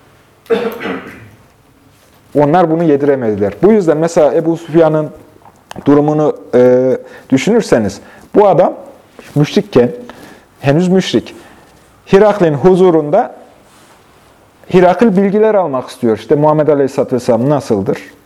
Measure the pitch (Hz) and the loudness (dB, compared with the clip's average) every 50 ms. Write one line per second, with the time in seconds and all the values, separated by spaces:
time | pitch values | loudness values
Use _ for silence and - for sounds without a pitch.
0 | _ _ _ _ _ _ _ _ _ - - - - - - - - - 135 - | _ _ _ _ _ _ _ _ _ -6 -4 -4 -4 -6 -8 -10 -10 -10 -12 -12
1 | - - - - 110 - - _ _ _ _ _ _ _ _ _ _ _ _ _ | -14 -18 -20 -20 -20 -20 -20 _ _ _ _ _ _ _ _ _ _ _ _ _
2 | _ _ _ _ _ _ - 139 147 143 156 185 180 160 160 165 175 160 143 139 | _ _ _ _ _ _ -2 0 0 2 2 2 0 0 0 -2 0 0 0 0
3 | 147 143 139 131 120 110 107 95 104 101 - - 165 202 220 214 180 160 151 151 | 0 0 0 0 -2 -4 -4 -2 -4 -4 -2 0 2 2 2 2 2 0 0 0
4 | 165 165 - 175 151 135 - 165 156 165 165 160 - - 147 170 160 156 156 156 | -2 -2 0 2 2 2 2 0 -2 -2 -4 -4 -6 -2 0 2 2 2 2 -2
5 | 151 139 - - - - _ _ _ - _ _ _ _ - - - 139 143 147 | -4 -6 -10 -18 -20 -20 _ _ _ -20 _ _ _ _ -20 -6 0 2 2 2
6 | 147 151 151 156 151 139 - - - - - 123 123 127 127 127 127 131 123 - | 2 2 0 0 0 -2 -2 -4 -6 -2 2 2 4 4 4 2 2 0 -2 -4
7 | - - - - - - 135 135 - 190 226 233 - - 151 123 107 95 - - | -6 -12 -20 -20 -6 -4 -4 -2 0 0 0 0 0 0 0 -2 -2 -2 -6 -10
8 | - - - - - - - - 208 196 185 247 - - 320 - - - - - | -16 -20 -20 -20 -18 -4 0 2 2 4 4 2 2 0 -2 -8 -14 -20 -20 -20
9 | _ _ _ - - - - 143 147 - - 208 196 - - 127 120 120 - - | _ _ _ -20 -20 -8 -4 -2 -2 -2 -2 -4 -4 0 2 2 2 2 -2 -8
10 | - - - - - - - - _ _ _ _ - 139 139 165 185 175 185 190 | -16 -20 -20 -20 -20 -20 -20 -20 _ _ _ _ -2 0 0 0 0 0 0 0
11 | - - - 117 - - - - - - - - - _ _ _ _ _ _ _ | 0 -2 -2 -4 -4 -6 -10 -20 -20 -20 -20 -20 -20 _ _ _ _ _ _ _
12 | _ - 190 196 214 208 208 208 180 160 147 131 120 185 190 180 185 185 160 160 | _ 2 2 4 4 2 2 0 0 -2 0 0 2 2 2 4 4 2 2 2
13 | 147 147 160 214 - - - - - - _ _ _ _ _ _ _ _ _ _ | 0 0 -2 -2 -2 -4 -8 -16 -20 -20 _ _ _ _ _ _ _ _ _ _
14 | _ _ _ _ _ _ _ _ _ _ _ _ _ - - 185 185 175 180 - | _ _ _ _ _ _ _ _ _ _ _ _ _ -2 2 2 4 4 4 2
15 | 240 233 180 196 196 196 185 214 214 220 214 196 180 156 135 127 123 - - - | 0 0 2 0 0 0 0 0 0 2 2 0 0 -2 -4 -6 -8 -10 -10 -6
16 | - 113 110 101 - - 156 143 147 151 151 156 147 143 151 143 139 131 - - | -4 -2 -2 -4 -2 -2 0 0 2 2 2 2 0 0 0 0 0 -2 -2 -4
17 | 120 - 127 120 - - 117 110 120 143 151 135 - - 117 98 98 127 160 - | -4 -4 -4 -4 -2 -2 -2 0 0 -2 -2 -2 -2 -2 -4 -2 -2 -4 -6 -8
18 | - - - _ _ | -10 -16 -20 _ _